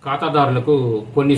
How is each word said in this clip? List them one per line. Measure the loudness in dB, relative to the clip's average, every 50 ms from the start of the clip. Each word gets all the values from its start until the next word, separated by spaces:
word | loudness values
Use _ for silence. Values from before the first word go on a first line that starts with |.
| -8
ఖాతాదారులకు | -6 -6 -4 -4 0 0 2 2 2 0 0 0 2 2 2 2 0 -2 -4 -6 -4 -2
కొన్ని | 0 2 2 2